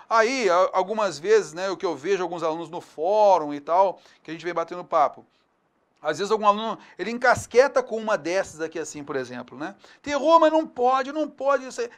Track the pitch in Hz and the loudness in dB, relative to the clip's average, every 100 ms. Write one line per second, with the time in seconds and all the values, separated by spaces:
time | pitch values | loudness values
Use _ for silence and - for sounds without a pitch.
0 | - 226 220 262 202 175 185 190 185 220 | 0 2 2 2 2 4 2 0 -2 -2
1 | 202 143 180 220 160 160 190 180 185 139 | -4 -2 2 2 2 -4 -6 -4 -4 -4
2 | 160 196 175 170 160 160 156 165 - - | -2 -2 -2 -4 -4 -4 -8 -12 -14 -6
3 | 170 214 208 175 151 147 143 175 196 170 | 0 4 6 4 2 -6 0 2 2 0
4 | _ _ - 160 170 170 165 180 175 165 | _ _ -14 -10 -6 -4 -6 -8 -2 2
5 | 135 - 113 _ _ _ _ _ _ _ | 2 0 -20 _ _ _ _ _ _ _
6 | 151 156 196 214 208 202 226 185 - - | -6 -4 -2 0 2 2 -2 -8 -12 -10
7 | 185 240 254 214 - 233 269 269 254 220 | -8 0 2 0 2 2 2 2 -2 -4
8 | 220 196 156 190 180 156 160 165 151 147 | -2 -2 -2 -4 -4 -6 -8 -8 -10 -10
9 | 143 139 123 123 120 123 170 208 - _ | -8 -8 -8 -10 -14 -12 -12 -14 -20 _
10 | - 285 285 330 311 320 311 - 247 262 | -6 -2 4 6 6 2 0 0 0 2
11 | 269 302 294 - 269 277 262 233 240 | -2 -6 -6 -4 -2 -2 -2 -8 -10